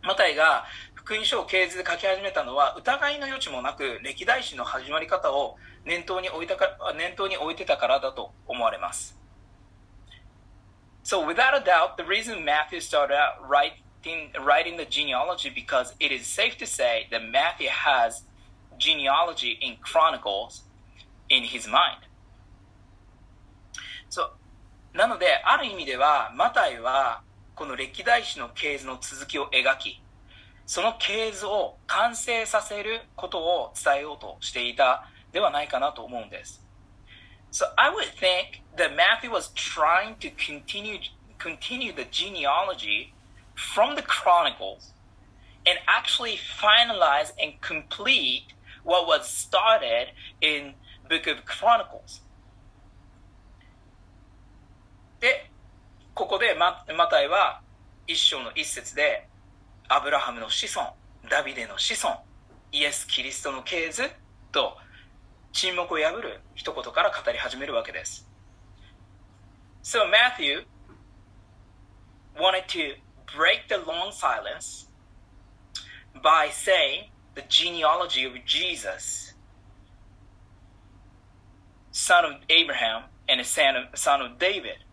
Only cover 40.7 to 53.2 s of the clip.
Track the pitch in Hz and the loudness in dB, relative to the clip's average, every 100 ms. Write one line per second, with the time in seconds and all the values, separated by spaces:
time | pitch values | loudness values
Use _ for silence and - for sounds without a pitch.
40.7 | 202 208 202 - - - - 175 156 - | -10 -8 -10 -12 -16 -20 -12 -12 -10 -8
41.7 | 247 240 160 123 - 196 190 139 139 196 | -6 -8 -8 -8 -4 -6 -4 0 2 0
42.7 | 180 104 101 - - - - - - - | -4 -4 -4 -4 -18 -20 -20 -20 -12 -6
43.7 | - 233 294 - - - 175 151 - 95 | 2 4 2 -2 0 6 6 6 -2 -12
44.7 | 95 - - - - - - - - - | -12 -20 -20 -20 -20 -20 -20 -20 -2 0
45.7 | 180 - 202 - - 233 202 - - 208 | 2 2 2 2 -2 -2 -6 -10 0 6
46.7 | 220 233 208 165 143 151 - 156 - - | 6 6 4 4 4 2 -4 -8 -6 -8
47.7 | 156 147 - 208 269 131 127 - - - | -8 -8 -6 0 2 2 -4 -8 -20 -20
48.7 | - - 175 170 151 - - - 190 214 | -16 2 2 4 2 2 -8 0 2 4
49.7 | 220 123 117 131 - - - 156 151 143 | 4 4 0 -2 -10 -20 -2 0 0 -6
50.7 | 135 - - - 160 165 143 - - 208 | -16 -20 -20 -4 -2 -2 -6 -8 -2 4
51.7 | 233 - - - - - - - - - | 4 2 -12 -18 -20 -20 -20 -20 -20 -20
52.7 | - - - - - | -20 -20 -20 -20 -20